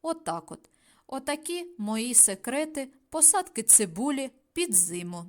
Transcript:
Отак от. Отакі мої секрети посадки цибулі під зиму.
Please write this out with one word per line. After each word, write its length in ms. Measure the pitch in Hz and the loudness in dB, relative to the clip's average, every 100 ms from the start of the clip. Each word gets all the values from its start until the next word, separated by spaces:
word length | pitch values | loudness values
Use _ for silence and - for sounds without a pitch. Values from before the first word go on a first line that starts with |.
Отак 500 | 320 320 320 165 - | -6 -6 -6 -8 -8
от. 180 | - _ _ _ _ _ | -20 _ _ _ _ _
Отакі 600 | 269 269 302 302 349 349 - | -10 -6 -6 -6 -8 -8 -10
мої 360 | 208 220 240 | -6 -4 2
секрети 760 | 240 - 190 - 269 311 311 269 _ _ | 6 6 4 -4 -4 -4 -4 -8 _ _
посадки 540 | 311 311 403 359 - | 2 4 4 0 -6
цибулі 680 | 220 - 202 165 262 269 269 _ _ | 4 4 4 -4 -4 -4 -6 _ _
під 220 | - 349 311 | -6 0 0
зиму. 500 | 180 175 175 175 | 0 -4 -8 -10